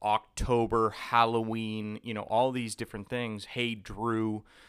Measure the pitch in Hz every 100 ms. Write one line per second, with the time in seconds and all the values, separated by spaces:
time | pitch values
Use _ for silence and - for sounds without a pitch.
0 | 104 107 - - - 120 113 117 110 -
1 | - 120 117 117 113 113 110 110 107 107
2 | 117 107 - 110 131 127 117 - - 107
3 | 101 123 120 107 - - 120 113 95 98
4 | 113 110 110 107 - -